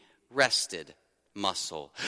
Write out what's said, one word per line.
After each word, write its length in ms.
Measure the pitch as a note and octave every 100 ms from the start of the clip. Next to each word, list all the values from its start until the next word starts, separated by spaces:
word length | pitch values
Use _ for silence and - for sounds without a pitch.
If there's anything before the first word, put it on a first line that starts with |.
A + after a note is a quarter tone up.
| - _ _
rested 640 | B2+ C3 - - F2+ D2+ - _ _ _
muscle. 580 | G2+ G2+ F#2 - D#2+ C#2+ -